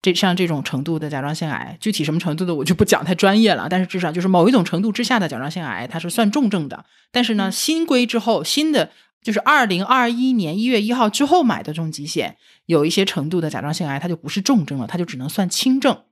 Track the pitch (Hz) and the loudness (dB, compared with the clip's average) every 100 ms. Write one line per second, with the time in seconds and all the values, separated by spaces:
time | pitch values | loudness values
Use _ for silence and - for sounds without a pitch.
0 | 190 170 196 175 175 147 - 131 151 160 | 0 2 2 2 0 -2 -4 -6 -4 -4
1 | 156 139 143 160 160 120 60 175 214 202 | -4 -6 -6 -6 -6 -6 -10 -6 -4 -2
2 | 151 160 180 156 180 156 156 180 208 - | -2 -2 -2 -2 -2 -2 0 2 4 4
3 | 151 175 196 208 220 147 127 180 180 185 | 2 2 4 6 4 2 0 -2 -2 -2
4 | 175 170 185 185 180 262 165 170 220 202 | -4 -2 2 6 6 6 2 0 -2 -2
5 | 240 240 165 120 139 180 147 95 123 160 | -2 0 -2 -4 -8 -8 -8 -8 -8 -8
6 | 170 202 214 262 233 196 143 - _ _ | -4 0 2 2 0 0 -4 -10 _ _
7 | _ 247 240 208 190 - - 330 330 254 | _ -2 0 0 -2 -2 -2 0 2 2
8 | 240 233 233 196 156 285 311 285 156 _ | 2 0 0 0 0 -2 0 0 -2 _
9 | _ _ - 208 262 294 226 175 196 262 | _ _ -4 0 2 4 4 0 2 2
10 | 233 240 262 240 160 180 240 233 208 247 | 2 0 0 0 0 -2 0 0 0 0
11 | 214 - 285 359 254 - - 156 160 151 | 0 2 4 4 4 0 -4 -6 -6 -8
12 | 147 160 98 - _ _ - 165 151 - | -6 -4 -4 -10 _ _ 0 2 2 2
13 | 196 - 143 180 156 135 147 156 160 139 | 0 -2 -2 -2 -2 -6 -6 -4 -4 -4
14 | 175 165 - 202 196 247 143 139 107 175 | -6 -6 -6 -4 2 2 2 -6 -6 -6
15 | 170 135 131 - 185 - 262 262 269 - | -6 -6 -6 -2 -2 0 2 2 2 0
16 | _ | _